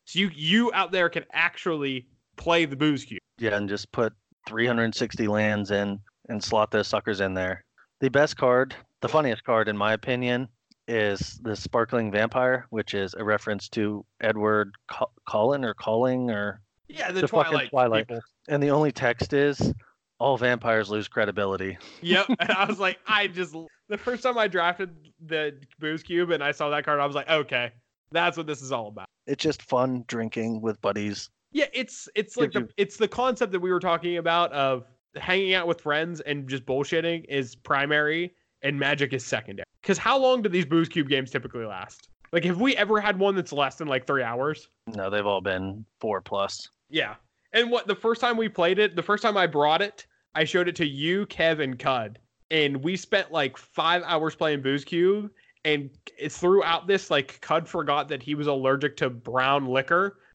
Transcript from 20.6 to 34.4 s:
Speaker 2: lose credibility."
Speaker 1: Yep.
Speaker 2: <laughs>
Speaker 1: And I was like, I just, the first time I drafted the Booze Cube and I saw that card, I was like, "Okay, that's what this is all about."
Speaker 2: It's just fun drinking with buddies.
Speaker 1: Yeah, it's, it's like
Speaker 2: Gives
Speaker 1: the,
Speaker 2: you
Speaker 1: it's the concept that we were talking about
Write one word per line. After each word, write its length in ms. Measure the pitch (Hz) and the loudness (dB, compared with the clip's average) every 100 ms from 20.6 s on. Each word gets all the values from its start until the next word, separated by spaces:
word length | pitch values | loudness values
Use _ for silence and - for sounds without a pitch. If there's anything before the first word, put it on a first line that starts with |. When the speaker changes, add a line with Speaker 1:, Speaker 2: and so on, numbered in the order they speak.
| 117 110 101 | 2 2 2
Speaker 2:
lose 180 | 107 101 | -2 -2
credibility." 720 | - 104 101 101 95 95 90 - - | 0 0 0 -2 -2 -4 -8 -14 -8
Speaker 1:
Yep. 240 | 175 180 277 | 2 2 4
Speaker 2:
<laughs> 80 | 247 | 0
Speaker 1:
And 100 | 175 | 2
I 140 | 190 | 2
was 160 | 202 196 | 0 0
like, 180 | 185 175 - | -2 -2 0
I 220 | 214 202 | 0 2
just, 260 | 180 175 160 160 _ - | -2 -6 -8 -16 _ -10
the 100 | 208 | -6
first 260 | - 247 | -4 -2
time 120 | 254 240 | 0 2
I 120 | 214 | 2
drafted 420 | 180 170 175 185 165 - _ | 2 0 0 -6 -10 -20 _
the 320 | 160 156 151 139 139 _ | -6 -2 -2 -6 -18 _
Booze 240 | 151 156 | -6 -6
Cube 280 | - 170 175 | -2 0 2
and 100 | 156 | 0
I 80 | 143 | 0
saw 160 | 143 147 | -2 -2
that 140 | 147 | 0
card, 140 | 147 147 | 0 0
I 60 | 143 | 0
was 80 | |
like, 160 | 143 139 | -2 2
"Okay, 400 | 160 131 127 120 - _ _ _ | 2 2 -2 -2 -8 _ _ _
that's 260 | 165 175 170 | 0 0 0
what 100 | 151 | -6
this 120 | 139 | -8
is 120 | 131 | -6
all 160 | 127 107 | -6 -6
about." 180 | 104 95 _ - | -12 -18 _ -6
Speaker 2:
It's 120 | 139 | -2
just 180 | 160 143 | -2 -2
fun 400 | - 123 131 127 120 | 0 2 2 0 -4
drinking 540 | 117 110 113 113 110 | -6 -4 -4 -4 -2
with 180 | 110 104 | -4 -2
buddies. 500 | 110 104 104 101 - _ _ | -2 -2 -4 -6 -12 _ _
Speaker 1:
Yeah, 140 | 302 277 | -2 -2
it's, 360 | 247 254 - - 214 | -2 -6 -10 -6 -6
it's 200 | 208 247 | -4 -2
like 140 | 175 | 0
Speaker 2:
Gives 40 | |
Speaker 1:
the, 140 | 127 117 | -2 -4
Speaker 2:
you 40 | - | -2
Speaker 1:
it's 200 | 196 - | -2 0
the 100 | 208 | -2
concept 460 | - 254 233 226 | 2 0 0 -2
that 80 | 180 | 0
we 100 | 180 | 0
were 80 | 180 | 0
talking 380 | 180 165 175 175 | 2 0 0 -2
about 340 | 165 170 | 0 0